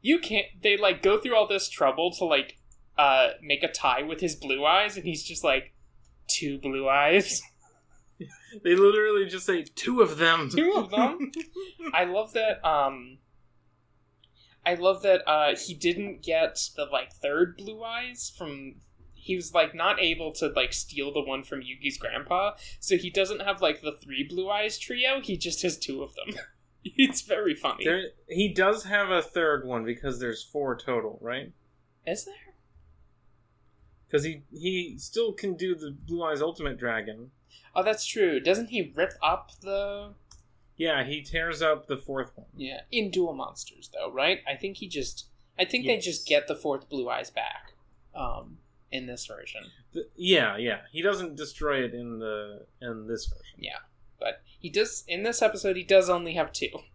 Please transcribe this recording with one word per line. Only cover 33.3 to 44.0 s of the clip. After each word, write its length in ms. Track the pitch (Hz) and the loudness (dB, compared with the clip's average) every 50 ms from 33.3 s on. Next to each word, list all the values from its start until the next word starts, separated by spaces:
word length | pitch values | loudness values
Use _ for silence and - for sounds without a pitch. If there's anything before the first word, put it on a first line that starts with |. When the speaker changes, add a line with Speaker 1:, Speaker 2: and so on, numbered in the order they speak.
| _ _ _ _ _ _ _ _ _ _ _ _ _ _ _ _ | _ _ _ _ _ _ _ _ _ _ _ _ _ _ _ _
Speaker 2:
'Cause 140 | - 147 143 | -2 0 0
he, 180 | 160 160 143 - _ | 0 -8 -10 -14 _
he 440 | - 147 160 185 190 180 180 165 131 139 | -16 -6 -4 -2 -2 -2 -4 -6 -10 -12
still 340 | - - - 220 233 220 | -12 -6 -2 0 0 0
can 240 | 196 - - 196 180 | -2 -4 -6 -6 -4
do 180 | 156 175 185 180 | -4 -2 -4 -2
the 160 | 156 156 147 | -4 -6 -12
Blue 300 | 143 - - - 165 170 170 | -12 -14 -10 -8 -6 -4 -2
Eyes 180 | 160 156 139 | -2 -2 0
Ultimate 360 | 147 165 165 - 156 143 127 117 | -2 -4 -4 -4 -6 -6 -6 -4
Dragon. 520 | 120 120 113 113 101 110 107 110 120 131 _ _ _ _ _ - _ - _ | -4 -4 -2 -2 -4 -6 -12 -12 -16 -20 _ _ _ _ _ -20 _ -4 _
Speaker 1:
Oh, 100 | - - | 0 2
that's 200 | 214 214 - - | 2 0 0 -2
true. 340 | - - 233 202 175 151 131 | -6 0 2 2 4 4 2
Doesn't 280 | 135 165 190 214 233 214 | 4 4 2 2 2 -4
he 240 | 240 226 175 143 135 | -4 -4 -4 -4 0
rip 160 | 147 175 190 - - | -2 -2 -2 0 0
up 300 | - 165 147 - - - - - | 0 0 0 0 -4 -16 -20 -18
the 540 | - 190 196 196 202 202 202 202 208 208 202 - _ _ - - _ _ _ _ _ _ _ | -8 -4 -4 -4 -4 -4 -8 -10 -12 -14 -18 -20 _ _ -20 -20 _ _ _ _ _ _ _
Speaker 2:
Yeah, 280 | - 160 165 156 139 123 | -4 -2 0 0 0 -2
he 180 | 131 147 151 | -4 -6 -8
tears 400 | 139 - - 165 165 170 160 151 | -8 -4 -4 -2 -2 -2 -2 2
up 240 | 165 156 151 143 - | 2 2 2 2 0
the 100 | - - - | -6 -6 -6
fourth 340 | - - 139 135 123 - _ | -6 -8 -6 -6 -6 -8 _
one. 120 | - - - - | -20 -20 -20 -14
Speaker 1:
Yeah, 240 | - 143 131 135 - - _ | -12 -10 -10 -10 -12 -12 _
in 200 | - 233 214 196 | -2 0 0 0
Duel 240 | 170 185 180 165 151 | 0 0 0 0 -2
Monsters, 560 | 135 131 - - - - - - - - - - | -6 -8 -10 -10 -12 -12 -12 -14 -20 -20 -14 -10
though, 160 | - | -8